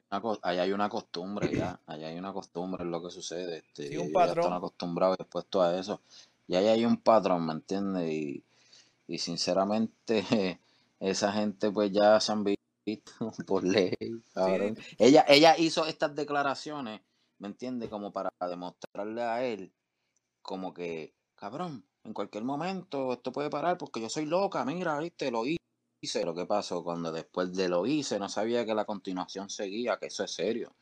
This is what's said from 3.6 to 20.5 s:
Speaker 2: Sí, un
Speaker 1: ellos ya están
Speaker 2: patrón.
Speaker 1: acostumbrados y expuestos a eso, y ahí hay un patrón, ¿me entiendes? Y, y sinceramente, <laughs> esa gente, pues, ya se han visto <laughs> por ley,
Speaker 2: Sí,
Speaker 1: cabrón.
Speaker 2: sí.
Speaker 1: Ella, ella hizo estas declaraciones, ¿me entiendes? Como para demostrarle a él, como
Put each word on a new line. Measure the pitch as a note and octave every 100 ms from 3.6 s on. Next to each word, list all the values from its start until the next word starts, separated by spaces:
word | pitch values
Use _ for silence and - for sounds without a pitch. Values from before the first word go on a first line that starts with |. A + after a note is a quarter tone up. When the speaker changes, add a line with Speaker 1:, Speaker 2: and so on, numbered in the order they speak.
| - - D2
Speaker 2:
Sí, | D2
un | E3+
Speaker 1:
ellos | F3+ F3
ya |
están | E3+ F3
Speaker 2:
patrón. |
Speaker 1:
acostumbrados | F3+ - - - F2 F#2 F#2
y |
expuestos | E2+ F2 - G2+
a | F2 F2+
eso, | F#2 G2+ _ - - _ -
y | F2+
ahí | G#2+
hay | A2+ A#2
un | A2+
patrón, | - A2 F#2+ F2 E2
¿me |
entiendes? | D#2+ - F#2+ G2 F#2+ E2
Y, | D#2 D2 - - _ _ - _ _ -
y | E2
sinceramente, | - E2+ F#2 F2+ G2 A2 A2+ - - A2 F#2+
<laughs> | A2+ F#2 E2+ _ _ _ _
esa | F#2+ F#2+ G#2
gente, | G#2 G#2+ G2+ G#2+
pues, | G2 G#2
ya | G2 G#2 G#2+
se | -
han | G#2+
visto | G2+ G2+ _ _ - G#2+ - -
<laughs> | A2 - -
por | F#2+
ley, | F#2 G2+ F#2 B2
Speaker 2:
Sí, | A2+ A#2 -
Speaker 1:
cabrón. | F#2+ F#2+ F#2+ G#2 A2
Speaker 2:
sí. | - -
Speaker 1:
Ella, | A2+ D3 C#3+
ella | C#3+ E3 D3+
hizo | E3 F3 D#3+
estas | D#3+ D#3 D3
declaraciones, | C#3+ C#3+ C#3+ B2+ D#3 D3 A#2+ G#2+ _ _ _ -
¿me | G2
entiendes? | G2+ B2+ B2 A2
Como | G#2+ G2+
para | G2 F#2+ - F2+
demostrarle | F2+ F2 - - - G#2 A2+
a | A#2+ A#2 B2+
él, | G#2 F2+ _ _ _ _ _ _ _
como | -